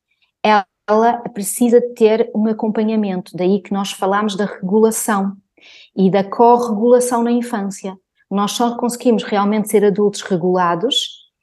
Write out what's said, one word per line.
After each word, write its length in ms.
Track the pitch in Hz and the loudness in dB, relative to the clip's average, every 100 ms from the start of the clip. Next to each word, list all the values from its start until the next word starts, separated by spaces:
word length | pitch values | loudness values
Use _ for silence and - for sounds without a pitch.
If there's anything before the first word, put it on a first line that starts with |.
| _ _ _ _ | _ _ _ _
ela 760 | 214 208 190 _ - 214 233 240 - | 2 2 0 _ -2 2 2 0 -6
precisa 500 | 202 196 - 240 240 | -10 -10 -2 4 4
de 80 | 240 | 2
ter 360 | 240 214 220 233 | 2 2 2 -2
um 120 | 220 220 | -2 -2
acompanhamento, 880 | 220 226 220 214 220 202 185 - 170 | -2 -4 -2 -2 -2 -2 -4 -8 -4
daí 240 | 180 202 | 0 0
que 120 | - | -2
nós 200 | 196 190 | -6 -6
falamos 440 | - 190 202 214 190 | -4 -2 0 -2 -4
da 80 | |
regulação 920 | 202 - 185 214 220 220 - 196 196 196 _ _ - - - - | -6 -6 -2 2 2 2 -2 -2 -2 -8 _ _ -20 -20 -10 0
e 140 | 190 | 2
da 140 | 196 | 2
corregulação 960 | 196 - 233 240 233 202 240 247 240 233 | 0 2 4 4 2 0 4 4 2 -2
na 100 | 233 | 0
infância. 640 | 240 240 208 196 - 196 190 _ _ _ | -2 -2 -6 -6 -8 -12 -14 _ _ _
Nós 220 | 196 208 | -4 -2
só 240 | - 240 240 | -2 -2 -2
conseguimos 460 | 240 240 247 208 | -6 0 0 0
realmente 480 | - 202 202 214 208 | 0 0 0 0 0
ser 140 | 208 | 2
adultos 380 | 202 190 208 202 | 2 2 0 -2
regulados 1000 | - 180 180 185 175 170 240 - - - _ _ | -4 -2 0 0 0 0 -2 -2 -4 -10 _ _